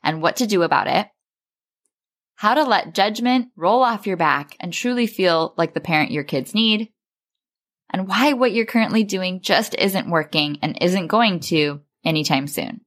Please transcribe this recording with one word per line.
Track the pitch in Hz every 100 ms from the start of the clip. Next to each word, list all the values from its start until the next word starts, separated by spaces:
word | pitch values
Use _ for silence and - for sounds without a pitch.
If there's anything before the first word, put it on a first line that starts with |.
and | 151 160
what | 165 160
to | 233
do | 190
about | 165 - -
it, | - 208 _ _ _ _ _ _ _ _ _ _ _ _ _
how | 208
to | 269
let | 285 196 -
judgment | 180 202 214 240 254 240 -
roll | 170 240
off | 254 214 202
your | 175
back | 156 143 143 -
and | 175
truly | 165 247 247 226
feel | - 185 165 165 -
like | 165
the | 160
parent | 147 156 -
your | 151
kids | 143 139 -
need, | 214 226 214 220 _ _ _ _ _ _ _ _ _ _
and | 185 190
why | 202 285
what | 254 247
you're | 214 226
currently | 233 220 220
doing | 208 190 185 185
just | - 190 220 -
isn't | 196 190 -
working | 165 151 160 147 147
and | 156 -
isn't | 175 190 165
going | 220 226 175
to | - 160 147 143 _ _
anytime | 165 156 151 143 143
soon. | - - -